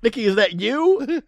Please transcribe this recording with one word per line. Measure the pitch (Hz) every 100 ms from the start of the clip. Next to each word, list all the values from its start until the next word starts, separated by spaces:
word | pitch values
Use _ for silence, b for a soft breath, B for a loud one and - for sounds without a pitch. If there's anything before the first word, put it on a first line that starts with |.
Nikki, | 233 220 214
is | 190
that | 196 175
you?" | 208 277 339 381
And | 269 330